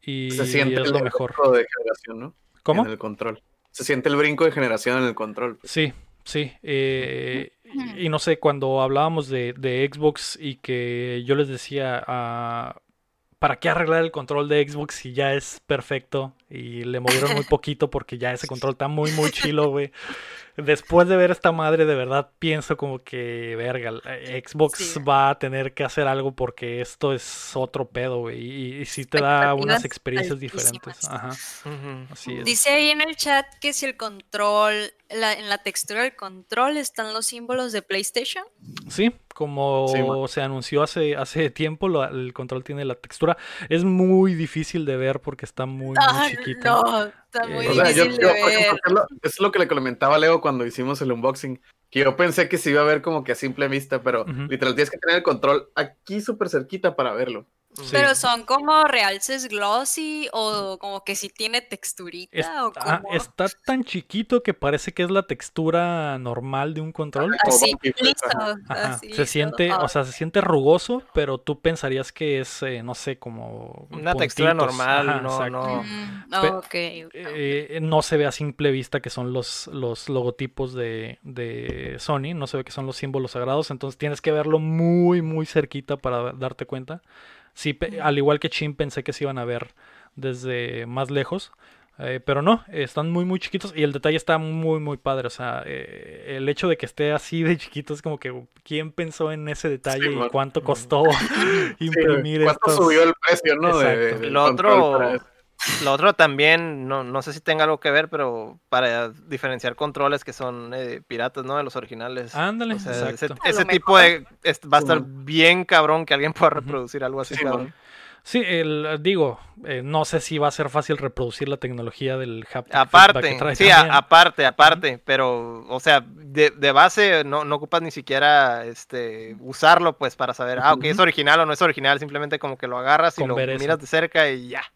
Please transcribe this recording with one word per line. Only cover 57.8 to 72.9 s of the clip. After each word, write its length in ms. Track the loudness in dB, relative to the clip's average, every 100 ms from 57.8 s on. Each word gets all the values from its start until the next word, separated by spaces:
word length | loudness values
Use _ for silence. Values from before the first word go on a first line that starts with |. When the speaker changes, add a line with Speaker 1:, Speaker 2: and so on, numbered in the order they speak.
Speaker 1:
Sí. 40 | -2
Speaker 3:
Pero 240 | 2 4 2
son 280 | 0 -2 0
como 380 | 0 4 4 6
realces 600 | 4 2 0 -6 -6 -6
glossy 800 | -4 0 0 0 -4 -6 -6 -6
o 440 | -4 -2 -4 -6 -8
como 240 | -10 -10
que 120 | -8 -8
sí 140 | -8
tiene 320 | -8 -4 -4
texturita 640 | -6 -12 -10 -12 -14 -16 -12
Speaker 1:
Es-, 220 | -6 -6 -4 -6
Speaker 3:
o 100 | -4
Speaker 1:
ah, 280 | -4 -2
Speaker 3:
cómo. 60 | -2
Speaker 1:
está 400 | -6 -6 -4 -4
tan 340 | -4 -4 -4
chiquito 580 | -2 -8 -6 -6 0 0
que 120 | 0
parece 400 | -2 -2 -2 -4
que 100 | -6
es 80 | 0
la 120 | 0 -2
textura 920 | -8 -8 -4 0 2 0 -2 -4 -6
normal 560 | -6 -6 -4 -4 -4
de 80 | -4
un 120 | -8
control. 460 | -8 -6 -2 -2 2
Speaker 2:
Como 180 | 4 4
Speaker 3:
Así, 80 | 4
Speaker 2:
bumpy, 260 | 0 -4 0
Speaker 3:
liso, 240 | 0 0 -4
Speaker 2:
ajá. 280 | -4 -4 -6 -8
Speaker 1:
Ajá, 360 | -4 -4 -6
Speaker 3:
así, 40 | -8
Speaker 1:
se 160 | -4 -2
Speaker 3:
liso. 0 |
Speaker 1:
siente, 500 | 0 -2 0 0 2
o 100 | 0
Speaker 3:
Ah. 20 |
Speaker 1:
sea, 160 | -2 -4
se 80 |
siente 260 | -6 -2 0
rugoso, 640 | 2 4 6 4 2 -6 -2
pero 260 | -2 -2 -4
tú 200 | -6 -2
pensarías 520 | -2 -2 -4 -4 -6
que 260 | -6 -2 -2
es, 240 | -4 -8
eh, 200 | -8 -6
no 120 | -8